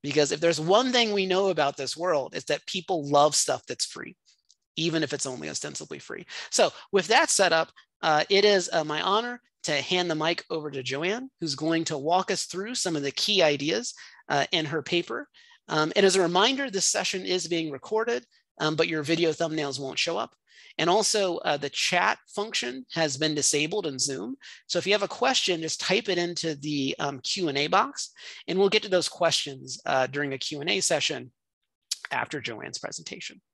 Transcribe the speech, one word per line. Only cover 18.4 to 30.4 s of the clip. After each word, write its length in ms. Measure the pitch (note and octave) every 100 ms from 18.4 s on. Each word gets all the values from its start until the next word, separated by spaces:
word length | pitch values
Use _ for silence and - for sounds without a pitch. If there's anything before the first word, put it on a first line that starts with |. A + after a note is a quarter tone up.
| _ _
um, 140 | D#3
but 140 | D#3 E3+
your 140 | D#3
video 280 | C#3+ E3 E3+
thumbnails 500 | D3+ E3 D#3 C#3+ C3
won't 180 | C3+ -
show 200 | - F3
up. 160 | A3+ _ _ - - -
And 120 | D#3+
also, 480 | G3 G3 G#3+ G3 E3+
uh, 180 | - D3
the 140 | C#3+
chat 480 | - - F3 F#3 - _
function 560 | - G#3+ A#3 B3 C4 B3+
has 240 | E3+ D#3 C3
been 180 | D#3
disabled 520 | D3+ C#3 D3 D#3 G#3 E3+
in 120 | C3
Zoom. 380 | C#3+ C3+ G#3+ C4+ - - _
So 120 | F3+
if 80 | F3+
you 60 |
have 100 | G3+
a 60 | G3
question, 540 | - B3 C4 - E3+
just 180 | D#3+ -
type 280 | - F#3+ A3+
it 100 | F3
into 360 | F3 E3+ E3 D3
the, 380 | C#3+ D3 C3+ -
um, 220 | C#3+ C#3
Q 280 | - - E3+
and 80 | C#3+
A 120 | D3
box, 420 | F#3+ C#4 - - - - - -
and 100 | F#3
we'll 100 | G3
get 140 | G#3+
to 80 | F3
those 180 | F3+ D#3+
questions, 720 | - E3+ - - C3+ C3 B2+ -
uh, 200 | C3 B2+
during 240 | C#3 C#3+
a 60 |
Q 220 | C3+